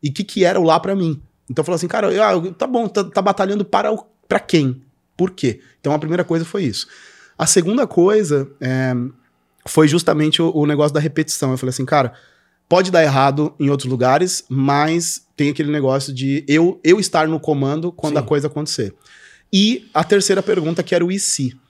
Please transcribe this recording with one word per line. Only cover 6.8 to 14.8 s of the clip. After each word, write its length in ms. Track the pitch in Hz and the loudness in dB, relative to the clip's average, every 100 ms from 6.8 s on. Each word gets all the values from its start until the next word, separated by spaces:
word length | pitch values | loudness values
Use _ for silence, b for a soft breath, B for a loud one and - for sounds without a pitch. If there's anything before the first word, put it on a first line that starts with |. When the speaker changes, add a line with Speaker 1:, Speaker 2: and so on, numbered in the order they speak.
| - B B B B B | -12 B B B B B
Speaker 1:
A 100 | - | 0
segunda 400 | - 170 233 262 | 2 2 0 0
coisa, 600 | - 180 214 185 143 139 - | 2 4 4 2 -2 -2 -8
é, 340 | 127 131 131 123 123 - _ _ _ _ - | -4 -2 -2 -4 -6 -12 _ _ _ _ -4
foi 200 | - 156 | 4 4
justamente 540 | 170 180 156 151 - | 4 2 2 0 0
o, 100 | 165 156 | 0 0
o 100 | 147 | 0
negócio 260 | 147 151 | 2 0
da 60 | 147 | 0
repetição. 520 | 151 143 156 - 135 | -2 -2 -4 -2 -2
Eu 60 | 131 | -2
falei 140 | 131 | -4
assim, 140 | 127 127 | -6 0
"Cara, 280 | 151 120 b b b b b _ | 0 0 b b b b b _
pode 220 | 175 190 | 2 4
dar 120 | 180 | 4
errado 500 | 156 135 135 143 151 - | 4 4 2 2 -4 -2
em 100 | 139 | -2
outros 180 | 139 127 | -2 -4
lugares, 540 | 127 123 143 185 - - | 0 2 2 0 -4 -6
mas 760 | 135 135 143 | -2 0 2